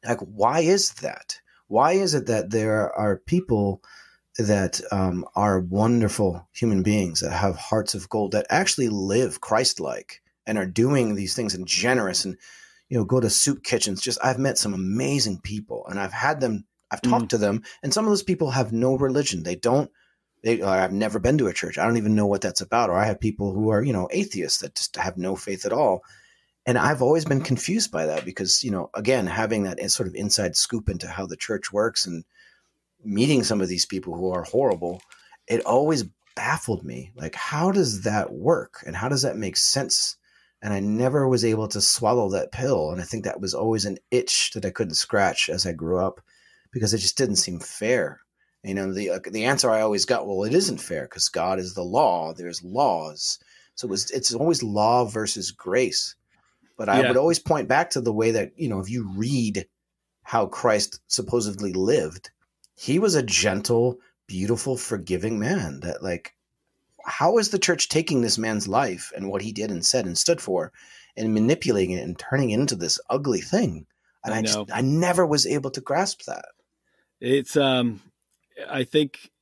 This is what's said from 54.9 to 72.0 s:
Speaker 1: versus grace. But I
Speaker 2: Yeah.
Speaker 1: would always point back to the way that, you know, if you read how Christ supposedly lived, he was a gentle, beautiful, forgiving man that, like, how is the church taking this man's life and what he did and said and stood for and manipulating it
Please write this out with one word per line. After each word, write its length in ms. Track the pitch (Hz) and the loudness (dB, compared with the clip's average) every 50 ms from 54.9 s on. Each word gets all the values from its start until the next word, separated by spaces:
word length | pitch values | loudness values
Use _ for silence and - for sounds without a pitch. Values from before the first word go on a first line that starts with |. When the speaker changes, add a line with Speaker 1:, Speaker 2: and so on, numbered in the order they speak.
| 120 123 120 | 4 4 2
Speaker 1:
versus 480 | 107 104 110 107 95 - 110 92 - | 2 -2 -4 -4 -2 -4 -4 -6 -8
grace. 640 | - _ - 92 95 120 131 104 - - - - - _ _ _ _ _ _ _ _ _ _ _ _ | -10 _ -6 0 2 2 2 2 0 -4 -4 -4 -10 _ _ _ _ _ _ _ _ _ _ _ _
But 100 | - 110 | -6 0
I 140 | 104 98 127 | 4 4 4
Speaker 2:
Yeah. 80 | 131 123 | 6 4
Speaker 1:
would 80 | 123 | 4
always 220 | 127 147 165 170 - | 4 4 4 2 2
point 280 | - - 160 147 117 | 0 0 -2 0 2
back 220 | - 127 147 170 170 | 2 2 2 2 2
to 100 | - 139 | -2 -2
the 120 | 120 117 107 | 0 0 0
way 180 | 107 113 113 | 2 2 2
that, 260 | 113 110 98 - _ | 2 2 -2 -4 _
you 120 | - 165 123 | -6 -4 -4
know, 100 | 107 95 | -2 -4
if 100 | 95 95 | -4 -4
you 180 | 117 123 110 98 95 | -6 -6 -6 -6 -4
read 520 | 98 107 120 143 131 117 107 101 98 92 _ _ _ _ _ _ _ _ _ _ _ _ | -4 -2 0 0 0 0 0 -2 -4 -6 _ _ _ _ _ _ _ _ _ _ _ _
how 220 | - - 113 104 | 0 2 2 2
Christ 540 | - - - - 120 107 104 101 - - - _ | 2 -2 0 2 4 4 4 2 -2 -6 -18 _
supposedly 680 | _ - - 110 104 - 120 107 104 98 98 104 98 90 | _ -4 -4 -2 0 0 0 0 0 -4 -4 -4 -2 0
lived, 580 | 92 92 107 143 139 80 78 85 92 - - _ _ _ _ _ _ _ _ _ | 0 2 2 2 2 0 -2 -8 -12 -20 -20 _ _ _ _ _ _ _ _ _
he 220 | - - - 139 175 | -12 -4 0 0 2
was 160 | 208 208 175 | 2 4 2
a 60 | 151 | 2
gentle, 800 | 127 107 92 - - 104 95 101 104 - 120 117 120 127 123 123 _ _ _ _ _ | 0 2 0 2 2 2 0 0 0 2 2 4 4 2 0 -4 _ _ _ _ _
beautiful, 500 | _ 98 92 92 101 117 113 - 135 131 | _ -6 -4 0 0 0 0 0 -4 -4
forgiving 600 | 120 - - 113 101 82 85 90 90 87 110 113 104 | -4 -4 -6 -6 -6 -4 -4 -4 -2 -2 -2 -2 -2
man 420 | 104 127 190 190 107 80 69 69 | -2 -2 -2 -2 -2 -6 -8 -8
that, 200 | 71 85 76 - | -8 -8 -8 -6
like, 320 | - 92 87 87 _ - _ _ _ _ _ _ _ _ _ _ _ _ _ _ - | -4 -6 -6 -6 _ -16 _ _ _ _ _ _ _ _ _ _ _ _ _ _ -12
how 320 | - - - 139 170 208 | -10 -4 2 2 4 6
is 120 | 233 214 208 | 4 2 2
the 100 | - 190 | 0 0
church 300 | - - 175 147 - - | 2 2 2 2 0 0
taking 320 | - 156 160 - 160 131 | 2 0 2 2 2 2
this 160 | 120 113 98 | 2 2 0
man's 300 | 107 110 113 110 104 95 | 0 0 -2 -2 -2 -2
life 440 | 98 98 117 139 113 90 87 - - - | 0 2 2 2 0 -2 -6 -10 -12 -10
and 140 | - 98 98 | -8 -6 -4
what 120 | 98 98 | -4 -4
he 100 | 101 110 | -6 -6
did 200 | 107 104 107 117 | -6 -6 -4 -4
and 140 | 101 85 - | -4 0 0
said 200 | - - 127 107 | 2 2 2 0
and 120 | 92 85 | 0 -2
stood 220 | - - - 170 156 | 0 2 2 2 0
for 300 | - - 92 87 80 87 _ - - - - - - _ _ | 0 -2 -2 -2 -2 -4 _ -20 -20 -20 -20 -20 -20 _ _
and 160 | - 110 110 110 | -4 -2 2 2
manipulating 580 | 107 107 117 151 160 - 139 113 101 92 90 90 | 4 4 4 4 2 2 0 2 2 2 0 0
it 60 | 90 | -4